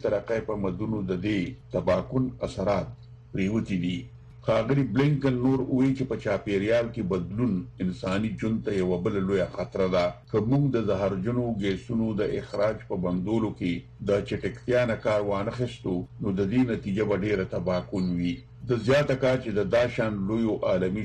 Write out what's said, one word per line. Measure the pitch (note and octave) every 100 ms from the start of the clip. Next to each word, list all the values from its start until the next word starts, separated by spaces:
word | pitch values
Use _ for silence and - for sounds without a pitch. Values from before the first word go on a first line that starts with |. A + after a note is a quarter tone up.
ترقۍ | A#2 G#2 - A2+ A2
په | G#2
مدونو | G2 F2+ A2 A2 F#2+
د | F#2
دې | G2+ G#2 F2 - -
تباکن | F2+ F2 F#2 F2 C3 B2+ - -
اثرات | - F#2+ F#2+ D#2+ - - - -
پریوتي | G#2 F#2+ A2 G2 F#2+ F2+
دي. | F2 - - - - -
ښاغلي | A2 A2 C#3+ B2
بلینکن | G#2+ C#3+ C#3 C3+ B2
نور | B2+ C3 A#2+
وایي | C3 C3+ C3
چې | B2
په | G#2+
چاپیریال | A2 G2 G#2+ G2 G2+ A#2 A#2
کې | A#2 F#2
بدلون | F#2 F2 G2+ B2 F#2 - -
انساني | F#2 F2+ F#2+ G2 A2 F#2+
ژوند | A2 A2
ته | A2 G2+
یوه | F#2 F2+
بله | G2+ G2+ F#2+
لویه | G2 E2+ -
خطره | - - F#2
ده. | F2+ F2 - -
که | A2 A2
موږ | C#3 C#3+
د | A#2 G2+
زهرجنو | F#2+ G2 F#2+ G2+ B2 A#2+ G#2
ګیسونو | G2 F#2 - A2+ A2+ G2+
د | F#2+ G2+
اخراج | - G2+ G#2+ G#2+ -
په | G2
بندولو | F2 F2+ F2+ A2+ G#2+ -
کې | F#2 E2+ - - G2
د | G2+ F#2+
چټکتیا | A2 G2 - - A#2+ A#2
نه | G#2+ A#2
کار | G#2+ G#2
وانخیستو، | G2 G#2 A#2 A#2+ - F#2+ F2+ - -
نو | G#2 F#2+
د | F#2+
دې | B2 B2
نتیجه | G2+ G2+ G2
به | G#2 G2
ډیره | G#2 G2+ F#2+
تباکن | G2+ F2+ F2+ F2+ G2 F#2 F2
وي. | F2 F2 - - -
د | A#2+ G#2
زیاته | C#3 C#3+ C3
کار | B2+ B2+
چې | A#2 G#2
د | G2
دا | A#2 A#2+ A#2+
شان | A2+ G2+ F#2+
لویو | A2+ A2+ F#2+ G2+
عالمي | F#2+ F#2 G#2